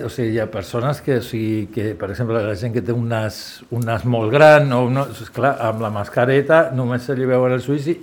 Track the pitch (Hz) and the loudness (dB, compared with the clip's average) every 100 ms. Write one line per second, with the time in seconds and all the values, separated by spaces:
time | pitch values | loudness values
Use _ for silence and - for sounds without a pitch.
0 | 120 - 113 113 107 101 92 120 135 143 | -2 -2 -2 0 -2 -6 -6 -4 -2 -2
1 | - 123 - 113 110 110 98 117 107 90 | 0 -2 -2 -4 -2 -2 -4 -4 -4 -4
2 | 98 101 117 113 104 101 123 110 107 120 | -6 -4 -2 0 -2 -4 -4 -4 -2 -2
3 | 117 113 107 - - - - 120 113 110 | -2 -2 -4 -8 -16 -18 -8 -6 -2 -2
4 | 123 117 110 143 156 151 139 123 123 131 | 0 0 2 8 8 8 6 2 0 0
5 | 131 101 110 - 135 127 113 110 110 104 | -4 -8 -12 -2 0 0 -2 -2 -4 -4
6 | 104 127 123 135 139 160 165 131 123 123 | -4 0 2 2 4 4 4 0 -2 -4
7 | 123 127 131 127 127 127 135 147 143 170 | -4 -2 0 2 2 0 -2 -4 -2 -6